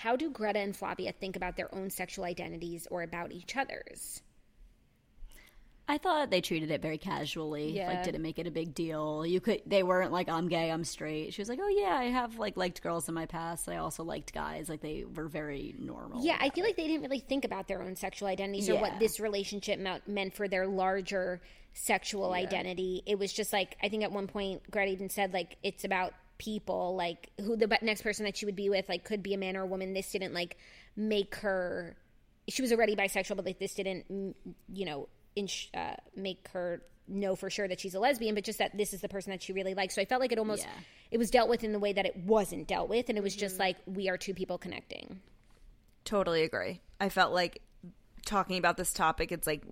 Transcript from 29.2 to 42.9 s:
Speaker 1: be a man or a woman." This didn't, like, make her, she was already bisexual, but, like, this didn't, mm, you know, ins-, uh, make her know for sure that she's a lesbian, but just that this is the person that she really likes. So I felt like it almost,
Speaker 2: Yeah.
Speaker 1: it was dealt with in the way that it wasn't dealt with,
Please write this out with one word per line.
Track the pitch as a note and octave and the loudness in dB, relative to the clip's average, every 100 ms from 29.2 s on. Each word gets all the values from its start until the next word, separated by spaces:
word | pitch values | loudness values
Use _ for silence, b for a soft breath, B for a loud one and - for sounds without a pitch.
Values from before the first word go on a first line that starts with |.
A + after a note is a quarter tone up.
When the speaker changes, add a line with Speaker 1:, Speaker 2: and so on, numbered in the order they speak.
Speaker 1:
be | G3 G3 | 0 -2
a | |
man | F#3+ F#3+ | 0 -2
or | |
a | F#3+ | -2
woman." | F#3+ F#3+ | -2 -2
This | F#3+ G3 | -4 -2
didn't, | G3+ F#3 | -4 -2
like, | D#3+ F3 - B B B - | -2 -4 -6 B B B -4
make | G#3+ G#3 G3+ - | 2 2 2 0
her, | G#3+ F#3+ F3+ F#3 E3+ - - - _ _ - | 0 0 0 -2 -6 -12 -20 -20 _ _ -8
she | - | 4
was | C4 | 8
already | A3+ A3 G#3 | 8 8 6
bisexual, | G3 G3+ F#3+ G3 | 4 2 0 0
but, | F3+ | -2
like, | F#3 | -2
this | G3 - | -4 0
didn't, | F#3+ F3+ - | -2 -2 -4
mm, | G3 G3 - F#3 F3 - | -4 -4 -6 -14 -16 -12
you | F#3 F3+ | -6 -4
know, | D3 - - - - | -4 -8 -14 -8 -4
ins-, | G3 - - | -4 -4 -6
uh, | - E2 - - - | -4 -4 -6 -12 -8
make | F#3+ F3+ - | -6 -6 -8
her | F#3 F3 E3+ - - - | -4 -4 -4 -8 -20 -8
know | G3 G3 F#3+ | -2 0 0
for | G3 | -2
sure | - G3 | -2 -2
that | F3+ | -2
she's | G3 | -4
a | F#3 | 2
lesbian, | F#3 A3+ A3+ G#3 | 4 4 2 0
but | G3+ | -2
just | G#3+ | 0
that | G#3 G3 | -2 0
this | G#3 | -2
is | F#3+ | -2
the | G3 | -4
person | G3+ F#3+ | -4 -6
that | F#3+ | -6
she | - | -4
really | F#3+ F#3+ | -2 -2
likes. | F#3+ F#3+ - | 0 0 0
So | |
I | F#3+ | 2
felt | B3+ | 2
like | B3+ | 2
it | A3 | 2
almost, | A3 G#3 | 2 0
Speaker 2:
Yeah. | - - B B B | -2 -10 B B B
Speaker 1:
it | A#3 | 2
was | A#3 | 6
dealt | B3 A3+ | 6 6
with | A#3 A3+ | 4 2
in | |
the | G#3 | 2
way | G3+ | 2
that | G3 F#3+ | 2 0
it | - | 0
wasn't | F3+ A3 F#3+ F3+ D#3 | 4 6 6 -2 -2
dealt | F#3 | 0
with, | E3+ | 2